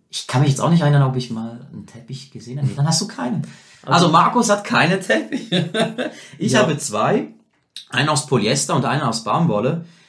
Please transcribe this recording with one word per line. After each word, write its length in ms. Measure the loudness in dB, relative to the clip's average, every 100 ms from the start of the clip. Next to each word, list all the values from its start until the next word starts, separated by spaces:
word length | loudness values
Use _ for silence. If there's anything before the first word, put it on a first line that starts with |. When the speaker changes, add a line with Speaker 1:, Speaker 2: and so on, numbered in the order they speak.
| _
Speaker 1:
ich 180 | -12 -2
kann 140 | 2
mich 100 | 2
jetzt 80 | 2
auch 80 | 4
nicht 120 | 4
erinnern, 200 | 6 4
ob 120 | 2 0
ich 160 | -6
mal 360 | -8 -10 -12 -16
einen 120 | -18 -18
Teppich 420 | -18 -16 -16 -16
gesehen 280 | -18 -12 -4
habe. 80 | -4
Nee, 60 | 0
dann 100 | 0
hast 140 | 0
du 60 | -4
keinen. 340 | -6 -6 -4 -6 -12 -20 -14
Speaker 2:
Also 240 | 0 2 4
Speaker 1:
Also 40 |
Markus 400 | 4 4 2 2
hat 120 | 0
keine 360 | 0 2 2 2
Teppiche. 1120 | 0 -2 -2 -8 -2 -2 0 -2 -2 -4 -8 -10
<laughs> 140 | -18 -4
Ich 140 | 2
Speaker 2:
Ja. 80 | 2
Speaker 1:
habe 160 | 2 0
zwei. 520 | -4 -2 0 0 -2 -12 _ _ _ -20 -6
Einen 200 | -2 0
aus 180 | 0 0
Polyester 480 | 0 0 -2 -2 -2
und 100 | 0
einen 160 | -2
aus 220 | -2 -4
Baumwolle. 640 | -2 0 2 2 0 -2 -8 _